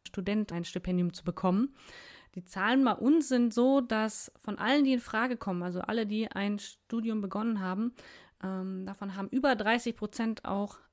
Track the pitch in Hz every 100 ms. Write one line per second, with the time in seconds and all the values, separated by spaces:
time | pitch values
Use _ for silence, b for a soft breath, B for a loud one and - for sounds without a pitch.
0 | - - 185 214 208 170 170 180 185 180
1 | 175 - - 175 185 190 277 B B B
2 | B B B 185 180 190 208 269 254 202
3 | 233 320 277 247 240 233 254 277 247 220
4 | 220 - - - - 202 220 285 269 254
5 | - 220 254 240 - 180 180 180 - 226
6 | 214 214 226 190 202 208 - - _ 226
7 | 226 214 196 202 226 214 185 190 233 B
8 | B B B _ 190 190 190 190 190 196
9 | 196 190 196 262 277 247 214 233 233 233
10 | 214 - 226 214 - 196 202 - _